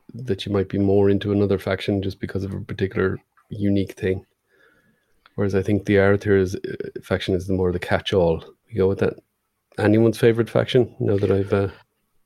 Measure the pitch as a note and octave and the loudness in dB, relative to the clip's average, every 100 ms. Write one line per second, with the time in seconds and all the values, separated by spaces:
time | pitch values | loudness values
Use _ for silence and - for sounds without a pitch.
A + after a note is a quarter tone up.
0 | - A#2 C3 F#2+ G#2 G2+ F#2 G2 G2 G2+ | -20 -12 -8 -6 -2 -2 -2 0 2 4
1 | G2+ G2+ G2+ G2+ G2 F#2+ - F#2+ - G2+ | 4 2 0 0 0 0 -2 -4 -2 -2
2 | F#2+ - G2 G2 F#2+ F#2+ G#2 F#2+ G2 F#2+ | -4 -8 -8 -8 -6 -8 -8 -4 -4 -2
3 | F#2+ G2 _ _ _ G#2 G2+ G2 F#2+ - | -2 -4 _ _ _ -4 0 0 -2 -4
4 | F#2+ F#2+ - _ _ _ _ _ _ _ | -4 -4 -8 _ _ _ _ _ _ _
5 | _ _ _ - G2+ G2 F#2 G#2 G2+ G2 | _ _ _ -4 -2 0 0 0 2 4
6 | G2 G2+ G#2 G2 F#2 - - - - - | 6 4 2 2 2 -2 -8 -10 -10 -12
7 | - F#2 - F2+ F#2 F#2 F#2 F2 - F#2 | -4 -4 -2 -2 -2 -2 0 -2 -2 -4
8 | - G2+ E2+ E2 - - _ G2+ F#2+ G2 | 0 2 2 0 -6 -20 _ -2 0 0
9 | G#2 - - _ _ _ _ - G#2 G#2+ | -2 -4 -14 _ _ _ _ 0 2 4
10 | A2+ - A#2 A2+ A2 A#2+ A#2 B2+ A2+ - | 4 4 4 2 0 0 2 2 0 -2
11 | A2+ G2+ G2+ G2 G2 G2+ G2 - _ _ | -2 0 2 0 0 0 -2 -6 _ _
12 | _ _ | _ _